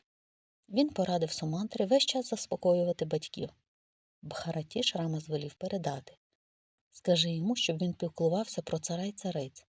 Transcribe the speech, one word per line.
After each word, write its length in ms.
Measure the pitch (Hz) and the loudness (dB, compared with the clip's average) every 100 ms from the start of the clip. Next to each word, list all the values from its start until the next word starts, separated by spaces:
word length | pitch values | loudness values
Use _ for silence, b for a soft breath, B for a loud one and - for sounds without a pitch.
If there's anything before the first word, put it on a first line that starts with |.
| _ _ _ _ _ _ _ | _ _ _ _ _ _ _
Він 200 | 208 294 | 2 2
порадив 420 | - 180 175 160 | 2 2 2 2
Сумантрі 540 | - 160 165 214 - 196 | 0 -2 -2 -2 0 4
весь 200 | 269 - | 4 4
час 240 | 262 247 | 0 -2
заспокоювати 760 | 220 - 180 180 175 175 170 156 | -6 -4 2 4 6 4 0 0
батьків. 440 | 156 - - - - _ _ _ _ _ _ | -2 -4 -8 -10 -10 _ _ _ _ _ _
Бхаратіш 720 | 156 - 165 160 156 - 247 175 | -12 -8 -4 -6 -4 -2 0 0
Рама 240 | 165 156 | -2 -4
звелів 340 | 151 151 147 | -4 -4 -4
передати: 640 | - 185 196 151 135 - - _ _ _ _ _ _ _ | -8 -6 -2 -2 -4 -10 -20 _ _ _ _ _ _ _
"Скажи 400 | - - 175 170 | -4 2 2 2
йому, 240 | 165 190 247 | 0 0 0
щоб 220 | - 160 | 0 0
він 160 | 180 | -2
піклувався 680 | 170 170 - 165 185 220 - | 0 -6 2 2 2 0 -6
про 180 | - 160 | -4 -4
царя 240 | - 170 | -2 -4
й 80 | 196 | -6
цариць 540 | 208 190 160 135 - _ | -6 -4 -4 -6 -10 _